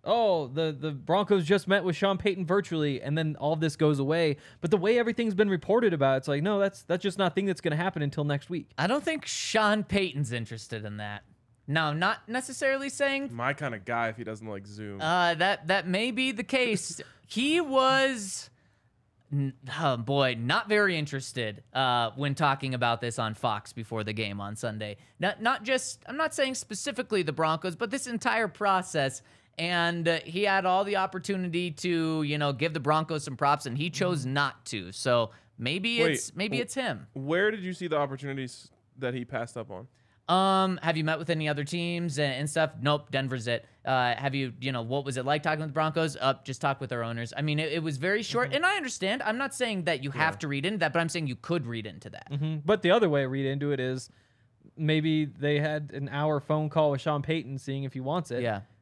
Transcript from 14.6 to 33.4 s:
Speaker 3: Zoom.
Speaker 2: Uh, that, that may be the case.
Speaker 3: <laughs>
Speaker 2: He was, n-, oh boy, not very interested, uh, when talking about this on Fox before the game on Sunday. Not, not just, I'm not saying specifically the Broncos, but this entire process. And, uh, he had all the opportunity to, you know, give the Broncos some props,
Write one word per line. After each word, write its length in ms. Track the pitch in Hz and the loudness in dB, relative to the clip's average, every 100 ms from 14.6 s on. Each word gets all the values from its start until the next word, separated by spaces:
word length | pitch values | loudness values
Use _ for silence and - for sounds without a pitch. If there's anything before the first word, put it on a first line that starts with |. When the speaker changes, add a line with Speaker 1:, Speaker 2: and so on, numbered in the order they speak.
| 101 | -12
Speaker 3:
Zoom. 320 | 104 107 98 | -12 -10 -4
Speaker 2:
Uh, 340 | 156 180 175 | 0 2 2
that, 320 | 165 185 196 156 | 2 0 0 0
that 220 | 196 170 | 0 0
may 240 | 185 240 | 0 0
be 180 | 226 262 | 0 -2
the 140 | 208 | -2
case. 560 | 185 262 247 202 - - - | -2 0 2 0 -4 -12 -16
Speaker 3:
<laughs> 40 | - _ | -20 _
Speaker 2:
He 320 | 208 285 330 | -2 2 2
was, 920 | 302 262 262 269 269 247 196 - - _ _ _ _ _ _ _ _ | 4 4 6 4 2 0 -6 -10 -12 _ _ _ _ _ _ _ _
n-, 220 | 143 139 - 131 143 | -2 -2 -4 -10 0
oh 160 | 156 123 | 0 0
boy, 400 | 113 139 131 117 | 0 2 2 2
not 300 | 120 185 208 | 0 0 4
very 280 | 214 202 165 | 2 4 2
interested, 640 | 147 135 - 131 110 101 - | -2 -6 -6 -4 -4 -6 -6
uh, 380 | 127 131 120 117 123 | 0 2 2 0 -2
when 180 | 143 | -2
talking 400 | 135 147 139 135 | 2 2 2 -2
about 260 | 127 120 117 | 0 2 2
this 180 | 120 113 | -2 -2
on 140 | 110 | -4
Fox 380 | 110 123 104 - | 0 -2 -2 -6
before 320 | - 110 113 | -12 -6 -4
the 80 | 107 | -4
game 280 | 107 104 101 | -2 -4 -4
on 140 | 101 107 | -8 -6
Sunday. 420 | 120 107 107 101 - _ | -6 -6 -8 -10 -18 _
Not, 220 | 180 208 | -4 0
not 220 | 220 262 | -2 -2
just, 380 | 214 254 - - - | 0 -2 -2 -12 -10
I'm 120 | 277 | -4
not 160 | 311 | -2
saying 200 | 311 269 262 | 0 0 -2
specifically 680 | - 196 - 254 - 208 | -8 -6 -6 -6 -2 0
the 100 | 156 | 0
Broncos, 440 | 147 160 160 185 165 | 0 0 0 -2 -4
but 140 | 226 | -4
this 160 | 262 247 | -4 -4
entire 400 | 233 247 226 214 | -2 0 0 0
process. 760 | - 202 190 180 156 135 - _ _ _ - | 0 2 2 2 0 0 -2 _ _ _ -6
And, 500 | 170 175 170 170 165 | -2 2 2 2 2
uh, 120 | 165 | 0
he 180 | - 170 | -2 0
had 240 | 202 196 185 | 2 2 4
all 180 | 185 | 2
the 120 | 202 196 | 2 0
opportunity 760 | 190 190 - 196 180 170 180 | 0 -4 -4 -4 -2 -2 -4
to, 520 | 147 180 170 160 160 | -4 0 0 2 0
you 140 | 147 151 | 0 0
know, 140 | 147 | 0
give 220 | 131 160 | 0 -2
the 60 | 156 | 0
Broncos 440 | 131 156 160 156 | 2 2 2 -4
some 120 | - | -6
props, 260 | 127 | 0